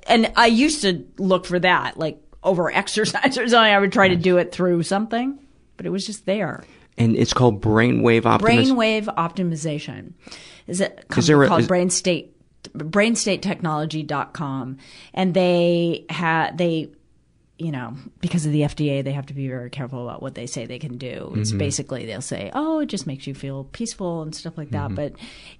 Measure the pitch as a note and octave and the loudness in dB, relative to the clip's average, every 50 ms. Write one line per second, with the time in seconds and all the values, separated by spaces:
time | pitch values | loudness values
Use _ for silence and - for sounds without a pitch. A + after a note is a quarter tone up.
0 | - - A#3 A3+ A3 G3+ - - A#3 A#3 A#3 A3 C4+ D#4 D4+ - - G3 F3+ - | 0 2 4 4 4 2 4 4 4 6 6 4 4 2 2 0 0 0 0 0
1 | - - - - F#3+ F#3 F#3 F3+ F3+ - F3 F3+ E3+ F#3 F3+ D3 B2+ B2 - - | -6 -12 -8 -4 0 2 2 2 0 -2 -2 2 4 4 4 2 2 -4 -6 -6
2 | D#3+ D#3 C#3+ - _ - - - - F3+ F#3+ E3+ E3+ D3+ - F3 G3 - - G#3+ | -6 -6 -6 -8 _ -20 -20 -4 -2 0 0 2 0 0 0 -2 -2 -2 -2 -2
3 | A3 - - - - C4 C4 B3 C4 B3 A#3 A#3 A3+ G#3+ G3+ G3 G3+ G3 - - | -2 -2 -2 0 0 0 0 0 0 4 6 6 6 6 6 4 4 2 4 4
4 | G3 F#3+ F#3 F3 E3 F#3 F3+ F3+ E3+ F3 - - F3+ F3+ F3 E3+ D#3+ - G3 G3 | 4 4 4 4 2 4 4 4 2 0 -2 -2 0 2 2 2 0 0 -2 -2
5 | A3 A3 A#3 A#3 B3+ C4+ C#4 C#4 - _ _ _ _ _ _ - F3+ F3 F3 G3 | -2 -2 -4 -4 -4 -4 -6 -8 -14 _ _ _ _ _ _ -12 -8 -6 -6 -6
6 | F#3 - G3+ - - - G3 G#3 F#3+ D3 - - - - - - - _ _ - | -6 -8 -10 -8 -4 -4 -2 -2 -2 -4 -6 -8 -12 -20 -20 -20 -20 _ _ 0
7 | A#2+ A2+ A2 - A#2+ - - - B2+ A#2+ G#2+ G2+ G#2 A2 G#2+ A2+ A#2 B2 B2 A#2 | 2 2 4 4 2 2 4 4 4 4 4 2 0 2 4 4 4 4 4 4
8 | A2 A#2+ A2+ A2+ A2 A#2 A2+ G#2+ - A3+ A#3 A#3 A3+ C4 C4+ A#3+ A3 A3 A3 G#3+ | 4 4 4 4 4 4 4 4 4 4 4 6 4 4 4 2 2 2 0 0
9 | G#3 G#3+ - - E3 E3+ - - F#3 F3 E3 D3 D3 D#3+ D3 D3 - - A#2 G#2 | -2 -4 -4 -2 -2 -2 -2 -2 -2 -2 -2 -4 -4 -6 -6 -6 -8 -10 -12 -14
10 | G2 - F3 _ _ - - - - - - - _ - F3 F3+ G3 - - - | -14 -18 -20 _ _ -20 -20 -20 -20 -20 -20 -20 _ -8 -2 -2 -2 -2 -2 -10
11 | - _ - - B2 E3+ D3+ C#3+ C#3+ F3+ F3 E3 E3 D#3 F#3 F3+ F3+ F#3+ F3 - | -14 _ -2 2 4 6 6 8 8 6 6 4 4 4 2 2 2 2 0 0
12 | - F#3+ F3 D#3 - - _ _ _ _ _ _ - - - - D3+ D#3+ D#3+ G3+ | 0 0 0 -2 -4 -10 _ _ _ _ _ _ -20 -16 -12 -10 -10 -2 2 2
13 | G#3 A3+ A#3 G#3+ - A3 F#3 E3+ - G3 F3 - F3 D#3+ D#3 D3+ D#3 D#3+ D3+ D#3 | 2 2 2 0 0 -2 -2 -2 -2 -4 -4 -2 -2 -2 -2 -2 -4 -4 -4 -6
14 | D3 C#3+ D3+ C#3 B2 - - - D#3+ C#3 C3+ C3+ B2 B2+ C3+ C3+ - - - - | -6 -4 -4 -6 -6 -6 -8 -8 -6 -6 -4 -6 -6 -8 -10 -14 -16 -20 -20 -20
15 | - - - F#3 F#3+ F#3 E3 F#3+ F3+ F3+ F3 F3 F3 F3 F3 E3+ E3+ E3+ D#3+ - | -20 -12 -4 -2 -2 0 2 2 2 4 4 4 4 2 2 2 0 0 -2 -4
16 | - - E3 D#3 F3+ E3 D#3+ E3 D#3 - - E3 F3+ E3+ E3 D#3+ C#3+ - - _ | -6 -10 -6 -4 -2 0 0 0 0 -2 -2 -2 -2 -2 0 -2 -6 -8 -12 _
17 | _ _ _ _ _ _ _ _ _ _ _ _ D#3+ E3 D3 B2+ B2 A2+ A#2 C#3 | _ _ _ _ _ _ _ _ _ _ _ _ -8 -6 -6 -6 -8 -10 -12 -14
18 | - - - _ - E3+ - F3 D3+ D3+ D3 D3+ D3 D3 - - D3+ D3 C#3 C#3 | -16 -20 -12 _ -6 -2 -2 -2 0 0 0 2 0 0 0 -2 -2 0 0 -2
19 | C3+ C3+ C3+ C#3+ C#3 C#3 C3+ C#3 C3+ C3 B2+ B2 B2 A#2+ - C#3 C3+ A#2+ C3+ B2 | -2 -4 -6 -6 -8 -8 -10 -8 -8 -6 -6 -8 -10 -10 -10 -10 -10 -8 -8 -10
20 | B2 A#2+ F2+ - - C#3 A2 - A#2+ B2 - C#3 A2+ - B2+ B2+ - C#3 B2 B2+ | -10 -10 -10 -10 -12 -12 -12 -12 -12 -10 -10 -10 -10 -10 -12 -12 -10 -12 -10 -10
21 | C#3 B2+ - - - - - G#2+ G#2+ A2 G#2 G2 - C#3+ C#3 - C3+ - C3+ B2 | -10 -10 -10 -10 -12 -6 -4 -2 -2 -2 -2 -2 -2 -2 -2 -4 -6 -8 -8 -10
22 | - A2 G#2 G2+ - - - - G2+ G2 - C4+ D4+ D#4+ D#4+ D#4 D4 - - F#3+ | -8 -8 -10 -10 -8 -8 -8 -8 -8 -6 -4 -4 -2 -2 0 -2 -2 -4 -6 -8
23 | - D#3+ C3+ C3+ - C#3 C3+ C3+ - C#3 C3+ C3+ C3+ C3+ - - A#3 A3+ - - | -6 -8 -10 -8 -10 -12 -12 -10 -10 -10 -10 -10 -12 -14 -10 -10 -10 -10 -8 -8
24 | G3+ F3 E3+ E3 D#3 D#3 D3+ - - D#3+ E3 E3 D3+ B2+ A#2 D3+ C#3+ C#3+ G2 G2 | -6 -6 -6 -6 -8 -8 -12 -10 -12 -12 -10 -10 -10 -8 -6 -6 -4 -4 -4 -6
25 | D3 C#3 G#2 - - - - - - - - | -6 -8 -8 -12 -18 -20 -20 -20 -20 -20 -20